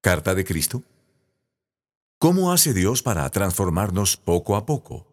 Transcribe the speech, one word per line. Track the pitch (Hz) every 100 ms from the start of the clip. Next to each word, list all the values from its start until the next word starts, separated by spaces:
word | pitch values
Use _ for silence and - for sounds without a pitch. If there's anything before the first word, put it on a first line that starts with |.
¿Carta | - 87 78 92
de |
Cristo? | 92 87 - 127 - _ _ _ _ _ _ _ _ _ _ _ _ _
¿Cómo | 160 180 185
hace | 175 156
Dios | 104 92 127
para | - 90 67
transformarnos | - 98 90 95 82 101 92 101 -
poco | - 87 - 101
a | 110
poco? | 147 - 64 -